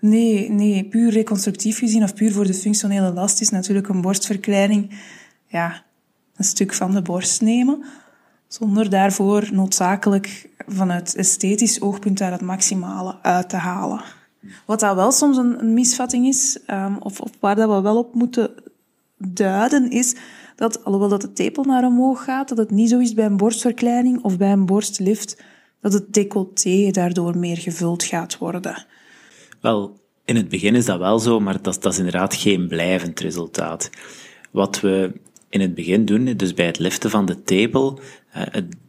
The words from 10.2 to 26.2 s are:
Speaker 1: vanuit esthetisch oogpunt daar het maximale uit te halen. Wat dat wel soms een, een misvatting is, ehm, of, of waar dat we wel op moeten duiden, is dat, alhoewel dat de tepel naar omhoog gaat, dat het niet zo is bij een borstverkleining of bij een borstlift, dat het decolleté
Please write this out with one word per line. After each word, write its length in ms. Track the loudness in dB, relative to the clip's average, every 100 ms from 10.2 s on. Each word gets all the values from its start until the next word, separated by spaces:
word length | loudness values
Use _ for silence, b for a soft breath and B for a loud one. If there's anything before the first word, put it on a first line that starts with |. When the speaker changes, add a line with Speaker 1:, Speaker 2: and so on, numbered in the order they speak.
| -2 -14 -20 _ -10
Speaker 1:
vanuit 480 | -2 -2 -2 -6
esthetisch 680 | -2 -2 0 0 2 2 0
oogpunt 380 | -2 -2 -2 -2
daar 140 | -2
het 80 | -4
maximale 760 | -6 -2 -2 -2 -4 -8 -8 -6
uit 260 | 0 0 0
te 80 | -4
halen. 460 | -4 -4 -6 -6 B B B _ -20 B -6
Wat 140 | 0
dat 140 | 2
wel 180 | 4 4
soms 240 | 4 4 4
een, 220 | 2 0
een 160 | 2
misvatting 520 | 2 2 0 -2 0 2
is, 320 | 2 -2 -4 -6
ehm, 300 | -6 -4 -4
of, 240 | -8 -10
of 100 | -14 -2
waar 160 | 0 4
dat 120 | 4
we 120 | 4
wel 180 | 2 2
op 160 | 0
moeten 360 | -2 0 0 -2 -4 -20 _ _ _ _ _
duiden, 720 | -10 -2 0 2 2 2 2
is 240 | 0 -2 -4 B B B B
dat, 280 | -4 -4
alhoewel 240 | -2 0 2
dat 120 | 0
de 120 | -2
tepel 320 | -4 -4 -2
naar 200 | 0 2
omhoog 400 | 2 2 2 0
gaat, 240 | -4 -6 -4
dat 100 | -2
het 120 | 0
niet 180 | 2 4
zo 100 | 4
is 160 | 2
bij 100 | 2
een 120 | 0 2
borstverkleining 840 | 2 2 -2 0 0 2 2 0
of 140 | 0 0
bij 160 | 2
een 140 | 4 4
borstlift, 760 | 2 0 -4 -2 -2 -4 -16 b b b b
dat 120 | -2
het 200 | -2 0
decolleté 760 | 0